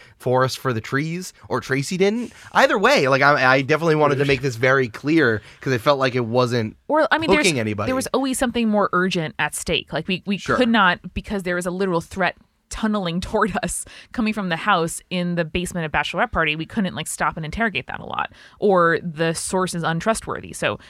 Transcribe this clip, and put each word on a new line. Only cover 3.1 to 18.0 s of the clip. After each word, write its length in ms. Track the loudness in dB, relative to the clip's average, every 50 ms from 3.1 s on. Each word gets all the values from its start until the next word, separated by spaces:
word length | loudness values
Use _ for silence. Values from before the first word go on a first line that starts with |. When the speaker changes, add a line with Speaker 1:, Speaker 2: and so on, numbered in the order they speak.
| 4 6 6
Speaker 1:
I, 320 | 6 6 6 6 6 6 4
I 40 |
definitely 340 | 4 2 2 2 4 2 4
wanted 200 | 4 4 4 4 2
to 80 | 2
make 160 | 2 2 0
this 140 | 0 -4 -2
very 320 | 0 2 4 4 4 2 0
clear 540 | -4 -6 -2 2 4 4 4 4 2 0 -2 -8 -16 -8
'cause 120 | -4 -2 -2
it 80 | 0
felt 160 | 2 2 2 2
like 140 | 2 0 0
it 100 | 0 -2
wasn't 520 | 0 2 2 2 2 2 0 -2 -4 -6 _ _ -2
Speaker 2:
Or, 200 | 0 2 2 2
I 60 | 2 0
mean, 100 | 2 4
there's, 140 | 4 4 4
Speaker 1:
hooking 140 | 2 2 0
anybody. 280 | 0 -2 -2 -2 -2 -2
Speaker 2:
there 80 | -2
was 120 | -2 -2 -2 -2
always 240 | -2 -2 -2 -2 -2
something 280 | -2 -2 -2 0 0 0
more 200 | 2 2 0 2 2
urgent 420 | 0 0 0 0 -2 -4 -4 -4 -4
at 140 | -4 -4 -4
stake. 360 | -6 -6 -4 -4 -4 -4 -4 -6
Like, 140 | -6 -4 -4
we, 140 | -4 -6 -4 -4
we 100 | -6 -4
Speaker 1:
Sure. 200 | -2 0 0 2
Speaker 2:
could 120 | 2 2
not, 440 | 4 4 4 4 2 0 -4 -10 -12
because 300 | -10 -8 -6 -6 -6 -4
there 120 | -4 -4
was 120 | -4 -4 -4
a 40 |
literal 300 | -4 -2 -2 -2 -2 -2
threat 340 | -4 -6 -4 -2 -2 -2 -2 _ _ _ _ _ _ -16
tunneling 480 | -10 -4 -2 -2 -2 -2 -2 -2 -4 -4
<laughs> 60 | -4 -2
toward 280 | -2 0 0 0 -2 -4 -6
us 200 | -6 -6 -8 -10 -12 -16 -20 -20 -12
coming 200 | -6 -4 -2 -2
from 180 | -2 -2 -4 -4
the 60 | -4
house 460 | -2 0 0 2 2 2 -2 -4 -8 -10 -6
in 240 | -4 -4 -2 -2 -2
the 100 | -2 -4
basement 440 | -2 -4 -6 -6 -6 -6 -6 -6 -2
of 40 |
Bachelorette 400 | -2 -2 -2 -2 -2 -2 -4 -2
Party, 240 | 0 -2 -2 -2 -2
we 120 | -4 -6 -6
couldn't, 260 | -4 -2 -2 -2 -2
like, 140 | -6 -8 -8
stop 280 | -6 -4 -4 -4 -4
and 80 | -4 -8
interrogate 440 | -8 -4 -2 -2 -2 -2 -4 -8 -8
that 120 | -10
a 60 | -12